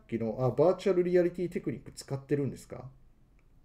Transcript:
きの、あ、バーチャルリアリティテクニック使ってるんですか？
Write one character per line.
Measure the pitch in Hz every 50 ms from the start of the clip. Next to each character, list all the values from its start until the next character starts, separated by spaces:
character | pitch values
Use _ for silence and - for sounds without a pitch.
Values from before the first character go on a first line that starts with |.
| -
き | - 123 110
の、 | 113 110 107 120
あ、 | 131 123
バ | 107 - 151 180 185
ー |
チ | 180 - 202
ャ | 185
ル | 175 180
リ | 180 175 180
ア | 175
リ | 175
テ | 175 - 175
ィ | 170
テ | - -
ク | - 156 117
ニ | -
ッ | -
ク | - -
使 | - - - 139
っ | 131 -
て | - 147
る | 139 139
ん | 120
で | -
す | - - -
か？ | - - - 135 - - - - _ _ _ _ _ _ _ _ _ _ -